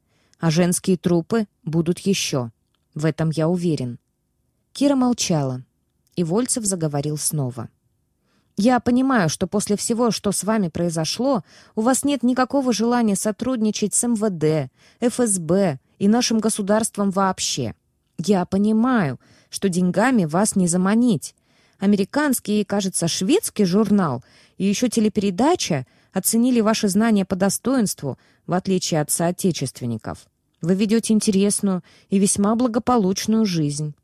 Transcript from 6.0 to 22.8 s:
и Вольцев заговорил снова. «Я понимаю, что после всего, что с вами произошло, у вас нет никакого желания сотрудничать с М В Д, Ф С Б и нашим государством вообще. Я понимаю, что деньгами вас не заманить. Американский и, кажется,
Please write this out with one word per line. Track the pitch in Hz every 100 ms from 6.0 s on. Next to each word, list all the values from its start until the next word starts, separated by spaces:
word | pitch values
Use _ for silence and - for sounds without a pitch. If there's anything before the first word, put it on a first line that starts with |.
| _ -
и |
Вольцев | 165 196 254 254
заговорил | 208 185 160 143 151 151
снова. | - 151 131 120 110 _ _ _ _ _ _ _ _ -
«Я | 214 247
понимаю, | - 247 262 247 165
что | - 185
после | 208 - 202
всего, | - 233 240
что | - 208
с | 185
вами | 185 220 175
произошло, | 170 175 160 156 - 262 240 - - -
у | -
вас | 226 262
нет | 285 285
никакого | 240 254 254 285 254
желания | 202 233 240 220 196
сотрудничать | 214 208 254 254 214 202 208
с | -
М | 240
В | 226 214
Д, | 175 156 156 131 - _ _
Ф | 240 -
С | 240 190
Б | 156 185 190 135 - -
и | 196
нашим | 233 247 220
государством | 220 - 190 214 220 - 202
вообще. | 185 190 180 - - 117 - _ _ _ -
Я | 165 196
понимаю, | 175 196 208 220 247 240 151 120 _ _ _
что | - 196
деньгами | 175 180 180 240 247 160
вас | 165 214
не | 202 175
заманить. | 175 185 220 247 185 - - _ _ _ _
Американский | 196 202 202 285 294 240 - 208
и, |
кажется, | 202 202